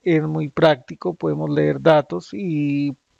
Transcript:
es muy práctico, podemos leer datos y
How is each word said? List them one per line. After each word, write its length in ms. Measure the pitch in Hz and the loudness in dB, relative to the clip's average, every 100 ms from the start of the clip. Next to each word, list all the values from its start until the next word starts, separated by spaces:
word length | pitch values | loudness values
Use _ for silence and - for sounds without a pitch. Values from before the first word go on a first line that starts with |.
es 180 | 180 160 | 0 0
muy 260 | 156 156 151 | 0 -4 -6
práctico, 640 | - 160 139 - 170 180 | 2 2 2 -4 -8 -8
podemos 380 | 170 165 151 156 | -4 -4 -4 -2
leer 320 | 147 151 139 | 0 0 2
datos 480 | 147 151 139 175 - | 4 4 2 -6 -10
y 640 | 202 190 151 147 143 143 135 _ | -8 -4 -2 -2 -2 -4 -6 _